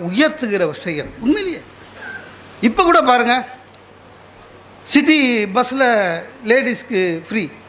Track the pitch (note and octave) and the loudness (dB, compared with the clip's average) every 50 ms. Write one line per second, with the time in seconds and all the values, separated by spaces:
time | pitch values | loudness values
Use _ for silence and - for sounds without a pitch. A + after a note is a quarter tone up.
0 | F3 F3 F#3 A3+ D#4 D4+ D4+ - B3+ G#3+ G3+ F#3+ F3 D3+ D3 - - F3+ D#3 D3 | -8 -4 2 2 2 2 2 -2 -4 -4 0 0 0 -2 -2 -6 -8 -6 -6 -6
1 | B2+ - - - A3 B3 F4+ G#4+ G4 F#4 D#4 - - - - - - - - - | -6 -8 -12 -4 0 0 0 0 0 -4 -6 -8 -12 -16 -20 -20 -20 -20 -20 -16
2 | - - - - - - - - - - - - - A3+ A3 - F4+ E4+ F4 E4+ | -16 -14 -14 -14 -16 -18 -20 -20 -20 -20 -8 0 0 2 2 4 2 4 4 4
3 | C#4 B3 B3 B3 A#3 A#3 B3 B3+ A3 - - - - - - - - - - - | 6 4 4 4 4 2 0 0 -2 -6 -14 -20 -20 -20 -20 -20 -20 -20 -20 -20
4 | - - - - - - - - - - - - - - - - - - - D4 | -20 -20 -20 -20 -20 -20 -20 -20 -20 -20 -20 -20 -20 -20 -20 -18 -6 0 2 2
5 | D4 D4+ D#4 D4+ C4+ B3 A#3+ A3 G#3 G3 F#3+ B3 A#3+ A#3+ B3+ C4+ C4 B3 A#3 G#3+ | 4 4 4 4 4 2 2 0 -2 0 0 -2 -2 0 0 0 2 2 2 2
6 | G3 F3+ E3 E3 F3+ - - - A3+ G#3+ A#3 C4+ A#3 B3 A3+ - - - A#3 F#3 | 0 0 -2 -6 -8 -12 -18 -10 0 2 2 2 2 0 -4 -6 -6 -4 -2 0
7 | F#3 F3+ E3 E3 D#3+ - G#3 A3 F3 C#3 - - - | 0 0 -2 -4 -8 -6 -4 -4 -4 -4 -8 -14 -20